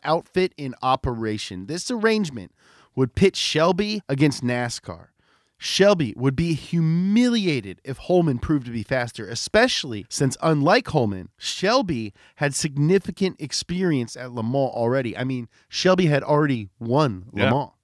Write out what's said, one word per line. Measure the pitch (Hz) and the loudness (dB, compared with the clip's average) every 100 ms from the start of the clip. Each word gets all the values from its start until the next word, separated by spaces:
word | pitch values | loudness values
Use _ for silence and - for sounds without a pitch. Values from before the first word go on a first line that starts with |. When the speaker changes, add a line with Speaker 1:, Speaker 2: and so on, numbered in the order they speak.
Speaker 1:
outfit | 151 165 - 180 185 - | 0 -2 -2 -2 -2 -4
in | 135 120 | -10 -4
operation. | 127 135 135 117 110 107 - 92 98 | -2 0 -2 -4 -4 -6 -8 -10 -10
This | 170 - | -8 -6
arrangement | 233 220 214 165 120 90 _ _ _ _ - | 0 2 2 -2 -6 -14 _ _ _ _ -2
would | 131 - | -2 4
pit | 190 - | 2 2
Shelby | - 151 170 185 208 214 - | -2 2 2 2 -2 -6 -4
against | 135 147 - | 2 2 2
nascar. | 123 123 120 - - 85 - _ _ _ _ _ | -2 -2 -4 -8 -12 -16 -18 _ _ _ _ _
Shelby | - - 196 180 123 - | -2 4 6 4 0 -2
would | 135 135 | -2 0
be | 170 | 0
humiliated | 151 - 170 160 170 190 220 247 233 185 131 98 87 | -2 -2 0 2 2 2 4 4 2 0 -2 -4 -10
if | 135 131 | -10 -8
Holman | - 180 165 123 | 2 4 4 0
proved | - 147 120 | 0 -2 -2
to | |
be | 117 | -8
faster, | - 131 117 - 98 | -2 -2 -2 -8 -10
especially | 113 - 214 247 - 139 107 - | -8 0 4 4 0 -6 -8 -8
since, | - 135 - | -2 -2 0
unlike | 160 151 143 254 - | 0 2 4 2 2
Holman, | 156 107 92 87 _ | 0 0 -2 -10 _
Shelby | - - 190 262 190 123 104 - _ - | -10 -4 0 2 0 -4 -6 -12 _ -4
had | 143 | -2
significant | - 156 139 151 190 - - 190 - | -2 -2 0 2 2 0 -4 -4 -4
experience | 147 - - 180 185 139 120 123 | -8 -8 -6 -2 0 0 -2 -8
at | 127 | -10
Le | 120 | -6
Mans | 113 139 131 | -2 0 -2
already. | 120 117 135 120 90 | 0 0 0 -2 -4
I | |
mean, | 131 127 117 _ _ | -4 -6 -8 _ _
Shelby | - 180 185 170 | 0 2 4 4
had | 143 | 2
already | - 147 151 120 98 - | 2 2 2 0 -6 -10
won | 117 135 143 90 104 | 0 2 2 -2 -8
Le | 92 | 0
Speaker 2:
Yeah. | 131 | 2
Speaker 1:
Mans. | 135 131 _ | 2 -2 _